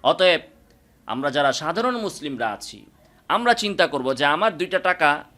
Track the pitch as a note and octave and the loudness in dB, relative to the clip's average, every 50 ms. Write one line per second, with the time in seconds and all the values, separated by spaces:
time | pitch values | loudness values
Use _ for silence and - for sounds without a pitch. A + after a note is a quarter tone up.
0 | - C3 D#3+ - F#3 F#3 E3+ D#3+ - - _ _ _ _ _ _ _ _ _ _ | 2 2 2 4 4 4 4 2 -2 -10 _ _ _ _ _ _ _ _ _ _
1 | _ - A2 B2+ C3+ C#3+ B2+ D3 C#3+ C#3 C3 - D#3 D#3 E3+ G#3 A#3 B3+ B3 A#3+ | _ -8 -6 -4 -4 -2 0 2 2 2 2 0 -4 -4 -4 -2 -2 -2 -2 -2
2 | G#3+ F#3+ - - D3+ D3 C3+ A2+ A#2 A2 G#2 - - - - G#2 - - _ _ | -6 -8 -8 -8 -10 -10 -6 -4 -4 -4 -4 -6 -12 -16 -18 -20 -20 -20 _ _
3 | _ _ _ _ _ - D#3+ G#3 A#3+ A#3+ A#3 A#3 G#3+ G#3 F#3+ F3+ F3 D3+ - C#3 | _ _ _ _ _ -2 -2 0 2 2 2 2 0 -4 2 2 0 2 2 -4
4 | B2+ C3 C3+ B2 D3 C#3+ D3 E3 G3+ A3 F3+ D3 F3 - F#3 F#3 - F#3 F3+ - | -2 -2 -2 2 2 2 2 2 0 0 0 -2 -6 -2 -2 0 0 0 2 4
5 | D#3+ D3 D3 D#3 - - _ | 4 2 2 2 -4 -16 _